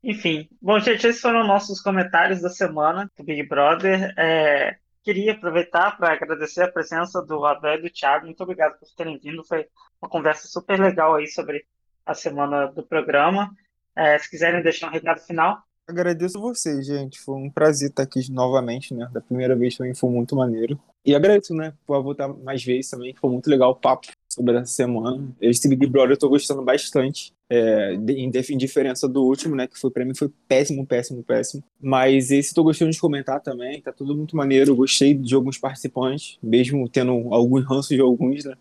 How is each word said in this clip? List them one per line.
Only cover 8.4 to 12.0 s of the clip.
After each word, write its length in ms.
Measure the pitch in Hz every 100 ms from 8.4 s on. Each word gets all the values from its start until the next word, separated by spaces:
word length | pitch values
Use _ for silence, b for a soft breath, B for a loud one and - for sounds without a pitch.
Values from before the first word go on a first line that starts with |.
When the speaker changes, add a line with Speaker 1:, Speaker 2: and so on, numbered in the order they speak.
Speaker 1:
obrigado 360 | 185 185 151 -
por 80 | _ _
terem 220 | 165 143
vindo. 240 | 147 160
Foi 220 | 156 165 156 b b _
uma 60 | 165
conversa 380 | 165 151 151 -
super 320 | - - 196
legal 360 | 190 175 156
aí 120 | 156 151
sobre 380 | - 151 147 _ _ _ _